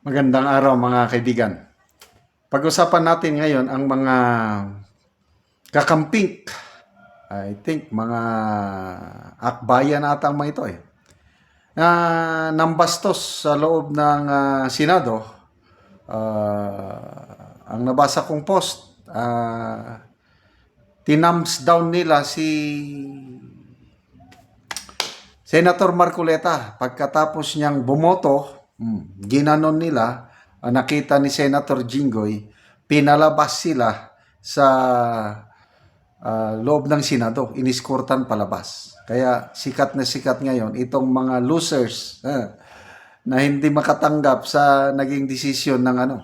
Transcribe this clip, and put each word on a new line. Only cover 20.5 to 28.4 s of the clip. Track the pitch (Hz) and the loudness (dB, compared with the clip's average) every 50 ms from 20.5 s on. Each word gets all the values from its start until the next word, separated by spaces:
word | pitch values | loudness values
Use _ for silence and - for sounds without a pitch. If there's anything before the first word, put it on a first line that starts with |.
| _ _ _ _ _ _ _ _ _ _ | _ _ _ _ _ _ _ _ _ _
tinumps | _ - 147 151 165 170 170 170 165 - - - 131 | _ 2 2 4 4 4 2 2 -2 -4 -6 -4 2
down | 165 170 170 170 165 | 4 4 4 4 2
nila | 170 175 175 160 156 143 | 0 0 2 4 2 2
si | 143 - - 160 156 156 156 151 151 147 147 147 147 143 143 143 139 139 139 139 135 131 127 123 - - - 92 - - - _ _ _ _ _ _ _ _ - - - - _ _ _ _ _ _ _ - - - - - _ - - - - - - _ _ | 2 -2 -6 -4 -4 -2 -2 -2 -4 -4 -6 -8 -8 -10 -10 -12 -12 -12 -14 -16 -18 -18 -20 -20 -20 -20 -20 -20 -20 -20 -20 _ _ _ _ _ _ _ _ -20 -20 -20 -20 _ _ _ _ _ _ _ -16 -16 -16 -18 -10 _ -8 -8 -8 -18 -20 -20 _ _
Senator | _ - - 160 170 180 175 180 196 180 | _ 2 2 6 6 6 4 4 2 2
Marcoleta | 170 175 175 170 165 175 170 160 160 156 165 180 165 139 120 104 - - | 4 4 2 2 2 -2 0 0 0 2 2 0 -2 -2 -4 -10 -8 -6
pagkatapos | 127 127 123 - 147 135 - 151 156 156 - 160 147 - - 156 | -6 -6 -4 -4 -4 0 2 2 0 0 -2 -6 -8 -6 -4 -2
niyang | 147 147 143 139 | -2 0 0 0
bumoto, | 123 123 139 151 160 170 185 185 - 147 139 139 | 0 0 0 4 4 4 4 4 2 2 2 2